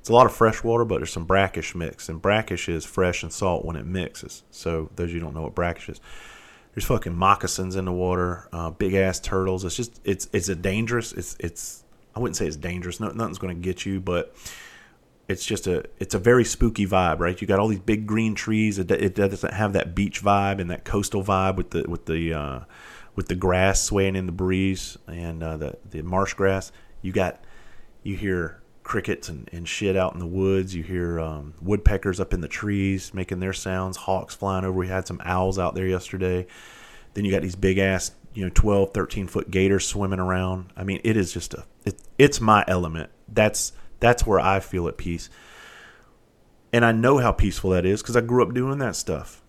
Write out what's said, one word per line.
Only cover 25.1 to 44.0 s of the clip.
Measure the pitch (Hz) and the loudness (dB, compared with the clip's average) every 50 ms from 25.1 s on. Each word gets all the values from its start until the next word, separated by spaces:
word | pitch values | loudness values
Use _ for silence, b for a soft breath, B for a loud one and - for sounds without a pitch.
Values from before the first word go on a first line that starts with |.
| 80 85 85 85 82 80 82 | -12 -8 -8 -8 -8 -6 -6
uh, | 80 80 78 | -6 -6 -6
the, | 78 71 - - - - | -8 -8 -10 -12 -16 -12
the | - 78 78 | -10 -10 -6
marsh | 87 92 92 98 95 - | -2 0 0 0 0 0
grass. | - 98 95 95 95 92 - b b b b b b - | 2 2 2 2 2 -2 -8 b b b b b b -8
You | 95 92 | -4 0
got, | 104 92 85 - - b b b b b b b b b b b - - | 0 0 0 -2 -6 b b b b b b b b b b b -14 -10
you | 95 101 | -8 -8
hear | 87 101 98 92 90 85 76 - - - _ - - _ | -4 -2 -2 0 0 -2 -4 -8 -14 -20 _ -20 -20 _
crickets | - - 110 - - 101 - - - | -4 -4 -4 -2 -2 -4 -4 -6 -12
and, | 82 67 55 - - | -12 -12 -12 -12 -12
and | 85 85 82 | -10 -8 -8
shit | - - 107 98 95 | -6 -2 0 0 2
out | 95 95 80 - | 2 2 0 -2
in | 87 | -6
the | 87 | -8
woods. | 85 87 95 95 95 95 95 95 95 95 | -4 -2 0 2 2 2 2 0 -2 -4
You | 85 80 | -8 -6
hear, | 85 92 90 87 85 85 82 | -4 -4 -2 -2 -2 -2 -2
um, | 80 80 78 76 71 76 78 - | -4 -4 -6 -8 -12 -14 -14 -10
woodpeckers | 78 92 104 101 - - 104 95 - 101 92 95 | -2 -2 -2 4 4 4 4 4 0 -2 -2 -2
up | 92 - - | -2 -2 -2
in | 92 | -4
the | 82 73 | -4 -6
trees | - - - 104 101 98 98 98 95 95 - - - | -8 -6 -4 -2 0 0 2 0 0 -2 -4 -8 -8
making | 95 92 - 95 90 | -8 -6 -6 -4 -4
their | 92 95 95 | -4 -4 -4
sounds, | - - 95 92 92 92 95 92 | -4 -4 -4 -2 -2 -2 -4 -6
hawks | - - - 95 92 - - - | -8 -4 -2 -2 -2 -2 -6 -10
flying | - - 98 95 92 92 | -4 -2 -2 -2 0 -2
over. | 92 92 | -2 -2
We | 92 90 92 | -2 -2 -2
had | 92 95 92 | -2 -4 -4
some | - 90 87 - | -6 -10 -10 -4
owls | 87 90 92 92 95 95 | -2 0 0 2 0 0
out | 98 90 85 - | 0 0 -2 -2
there | 92 95 | -2 -2
yesterday. | 92 92 90 - - - 92 92 92 92 90 90 B B B B B B B B B B B B B B | 0 -2 -2 -4 -6 -6 -4 -2 0 0 -2 -4 B B B B B B B B B B B B B B
Then | 101 104 | -2 0
you | 101 | 2
got | 95 95 - | 0 0 0
these | 92 90 | -2 -4
big | 92 98 95 92 98 | 2 2 2 4 4
ass, | 98 95 95 92 - - - - - - - | 4 2 2 0 -2 -6 -10 -14 -20 -16 -8
you | 110 92 | -6 -6
know, | 90 - | 4 4
twelve, | - - 107 101 98 98 95 - | 6 6 6 6 4 4 2 2
thirteen | 104 92 - - - 98 | -2 -2 -2 -2 -6 -6
foot | 87 - 101 - - | -4 -4 -4 -4 0
gators | 92 92 95 98 98 95 - | 2 4 4 4 4 2 2
swimming | - - 104 101 95 98 92 | -2 -2 -2 -2 -2 0 -2
around. | 92 92 92 92 92 92 92 92 90 92 - | 0 0 0 0 0 -2 -2 -4 -8 -12 -12
I | - 92 | -8 -4
mean, | 98 98 - - | -4 -4 -2 0
it | 113 110 | 2 2
is | 110 95 - - | 2 2 0 -2
just | - - - - | -8 -8 -8 -10
a, | - - - _ _ _ | -12 -14 -16 _ _ _
it, | 104 95 - - - - - | -6 -6 -6 -12 -20 6 6
it's | 143 143 143 - | 6 6 6 4
my | 117 110 107 101 - - | 4 6 6 6 6 4
element. | 95 90 90 80 80 80 80 - - _ _ | 2 0 0 -2 -4 -6 -8 -10 -14 _ _
That's, | - 107 107 107 107 104 - - - - b b b b | -4 2 4 4 4 4 0 -4 -6 -8 b b b b
that's | - | 2